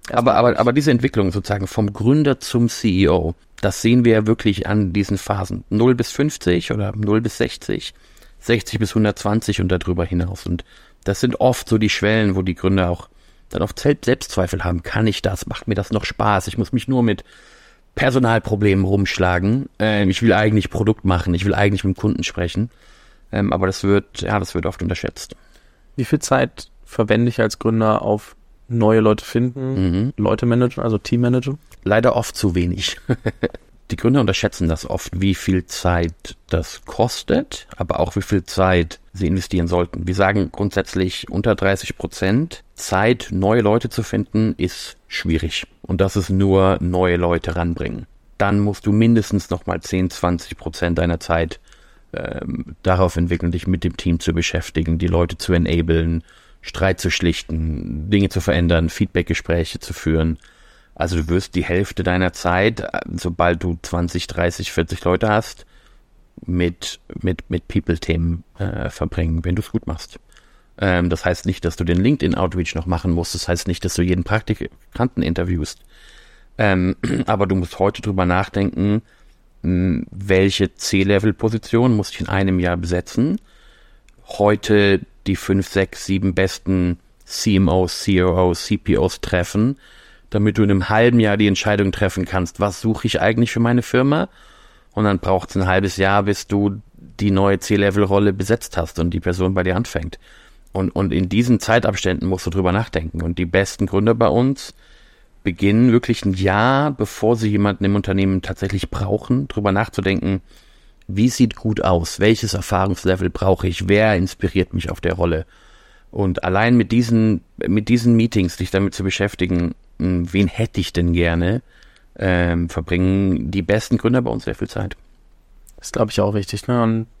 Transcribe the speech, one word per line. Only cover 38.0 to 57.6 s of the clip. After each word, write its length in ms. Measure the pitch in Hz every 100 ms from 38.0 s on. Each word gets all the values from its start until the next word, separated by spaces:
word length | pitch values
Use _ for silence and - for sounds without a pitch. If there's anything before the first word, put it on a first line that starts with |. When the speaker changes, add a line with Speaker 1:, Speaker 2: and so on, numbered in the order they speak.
Speaker 1:
auch 160 | 90 104
wie 60 |
viel 200 | - 98
Zeit 560 | - - 92 90 82 - -
sie 160 | 92 87
investieren 400 | 95 - 90 85
sollten. 400 | 87 87 - 87
Wir 80 | 92
sagen 340 | 98 101 90
grundsätzlich, 800 | - 101 98 - 95 92 - -
unter 240 | 98 110
dreißig 420 | 104 98 98 - -
Prozent 680 | - - 95 117 165 - -
Zeit, 540 | - - 95 110 127 -
neue 300 | 92 95 117
Leute 280 | 104 113 117
zu 140 | -
finden, 540 | 107 104 - 107 110 -
ist 400 | 92 - - - _
schwierig. 600 | - 85 80 82 - - _
Und 180 | - 90
das 160 | 95 104
ist 140 | 87
nur 480 | 95 98 95 95 -
neue 380 | 90 90 92 87
Leute 360 | 87 85 -
ranbringen. 540 | 87 85 85 73 55 - _ _ -
Dann 220 | 101 101
musst 260 | 104 98
du 60 | 104
mindestens 580 | 104 113 113 - 101 -
nochmal 320 | 90 - 87
zehn, 300 | - 92 90
zwanzig 480 | - 87 87 - -
Prozent 400 | 82 - 87 85
deiner 220 | 87 85
Zeit, 400 | - 82 80 - - - - - _
ähm, 600 | - - - - - - -
darauf 320 | 95 92 90
entwickeln, 380 | 85 87 87 87
dich 160 | 87 -
mit 160 | 90
dem 120 | 87 -
Team 220 | 90 82
zu 140 | -
beschäftigen, 680 | 85 - 85 - - 82 82
die 80 | 87
Leute 320 | 85 85 -
zu 140 | -
enablen, 720 | 87 - 85 82 82 82 85 - _ _ -
Streit 360 | - - 95 90
zu 140 | 90
schlichten, 960 | - 87 - - 80